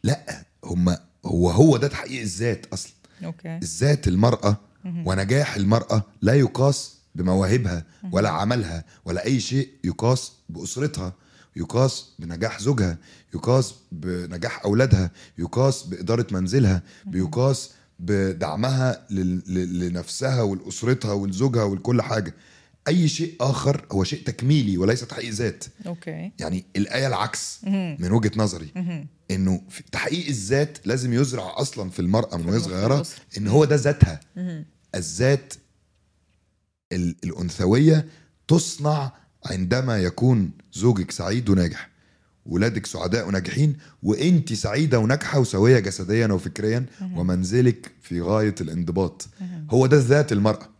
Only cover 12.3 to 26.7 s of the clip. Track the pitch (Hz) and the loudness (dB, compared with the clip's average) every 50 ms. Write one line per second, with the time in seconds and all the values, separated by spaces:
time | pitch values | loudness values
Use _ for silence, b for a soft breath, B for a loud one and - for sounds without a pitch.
12.3 | 85 82 101 113 - - 101 127 143 117 98 90 85 80 B B B B B B | -6 -4 -4 -4 -4 -4 -2 0 2 2 2 0 -2 -6 B B B B B B
13.3 | - 85 - 117 123 135 123 - - - _ _ - 80 76 92 90 90 90 85 | -12 -6 0 2 2 2 2 0 -8 -18 _ _ -14 -10 -6 -6 -6 -6 -6 -8
14.3 | 90 87 85 - - - - 98 104 113 131 127 - 95 92 85 B B B B | -8 -6 -6 -6 -8 -4 -2 0 2 2 4 4 4 4 4 -2 B B B B
15.3 | B - 85 87 - 117 131 139 131 - - 87 90 87 90 87 113 120 117 - | B -8 -8 -4 0 2 2 2 0 -2 -8 -12 -10 -8 -2 -2 0 0 0 -2
16.3 | 101 92 92 92 101 139 123 98 92 90 B B B B B 202 - 92 92 78 | -2 -2 -2 0 2 4 4 4 4 2 B B B B B -6 -4 -4 -4 -2
17.3 | 76 117 127 139 135 - - - b b b b _ - 87 87 104 98 98 95 | 0 0 0 0 0 -2 -6 -14 b b b b _ -12 -4 -2 0 0 0 -2
18.3 | 92 82 87 76 78 98 113 131 131 131 131 127 120 - - - 104 95 92 92 | -2 -4 -4 -4 -4 -2 -2 -2 0 0 0 0 -2 -2 -8 -6 -4 -2 -2 0
19.3 | 90 90 - - 92 92 92 87 90 87 90 87 87 87 82 - - - 131 131 | -2 -4 -4 -4 -4 -2 -2 -2 -4 -4 -4 -4 -4 -6 -8 -8 -8 -4 -2 0
20.3 | 131 123 113 101 98 92 - 95 92 - 110 117 131 127 - 107 101 98 98 101 | 0 0 0 0 -2 -4 -8 -10 -10 -4 0 0 0 0 0 -4 -2 -2 -2 -4
21.3 | 92 92 127 139 120 120 107 101 98 90 - 123 123 120 - - 113 110 95 - | -2 0 0 0 2 2 0 0 -2 -2 -2 0 0 0 2 0 -2 -2 -2 -4
22.3 | - b b b b b b b b _ _ 147 160 180 165 151 - - 165 165 | -10 b b b b b b b b _ _ 0 2 4 2 2 2 0 -6 -6
23.3 | - - 123 135 131 - - 143 143 135 - - - 98 92 - 151 - - 139 | -4 -2 -2 -2 -2 0 0 0 0 0 -4 -4 0 0 0 0 -4 -6 -6 -8
24.3 | - - 120 131 151 151 123 101 95 87 95 101 117 117 120 - - - 120 120 | -8 -2 2 2 4 4 4 2 0 2 2 2 0 0 -4 -10 -10 -10 -10 -8
25.3 | 110 104 120 107 - - - - _ _ - 180 175 170 - 165 160 - 82 196 | -6 -4 -4 -4 -4 -6 -14 -18 _ _ -10 -10 -10 -10 -10 -12 -10 -10 -12 -12
26.3 | - - - 80 90 92 - _ | -12 -10 -6 -6 -6 -6 -6 _